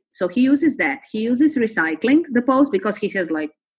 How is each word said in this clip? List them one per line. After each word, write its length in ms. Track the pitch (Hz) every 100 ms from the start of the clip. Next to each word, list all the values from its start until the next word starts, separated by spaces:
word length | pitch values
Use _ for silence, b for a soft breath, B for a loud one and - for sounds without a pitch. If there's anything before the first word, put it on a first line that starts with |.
| _
So 180 | - 185
he 140 | 247
uses 340 | 262 285 311 208
that. 240 | 156 143 -
He 120 | 220
uses 340 | 226 247 302 262
recycling, 680 | 220 220 160 156 240 302 330
the 120 | 240
post, 280 | 247 262 277
because 280 | 190 214 196
he 100 | 196
has, 200 | 190 160
like, 220 | 156 151 _ _